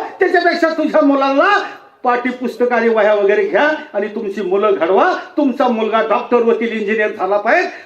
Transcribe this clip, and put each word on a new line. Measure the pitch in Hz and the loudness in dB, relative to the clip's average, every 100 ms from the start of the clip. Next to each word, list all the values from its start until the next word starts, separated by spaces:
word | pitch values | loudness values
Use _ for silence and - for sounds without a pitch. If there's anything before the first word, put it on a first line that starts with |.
| - - | -2 -2
त्याच्यापेक्षा | 370 359 339 339 330 | 0 2 2 0 0
तुझ्या | 311 311 302 | 0 0 2
मुलांना | 285 269 269 277 370 403 - - - _ | 2 2 2 2 2 2 -2 -12 -20 _
पाठ्यपुस्तक | 247 247 254 - 254 - 240 | -2 -2 -2 -6 -8 -2 0
आणि | 233 226 | 2 2
वह्या | 220 208 | 2 4
वगैरे | 208 196 208 196 | 4 2 2 2
घ्या | 202 302 311 - | 2 0 -2 -6
आणि | 208 208 | -6 -6
तुमची | 220 202 208 | -6 -8 -6
मुलं | 180 202 214 | -2 0 2
घडवा. | 196 170 202 359 - - - | 0 2 2 2 0 -6 -2
तुमचा | 269 233 254 | 0 0 0
मुलगा | 226 214 220 220 | 0 0 0 0
डॉक्टर, | 233 - 240 | -2 0 0
वकील, | 226 220 226 | 2 0 -2
इंजिनियर | 220 202 220 214 | -4 -2 -2 -2
झाला | - 185 208 | -2 -2 0
पाहिजे, | 214 330 370 - | 2 0 0 -8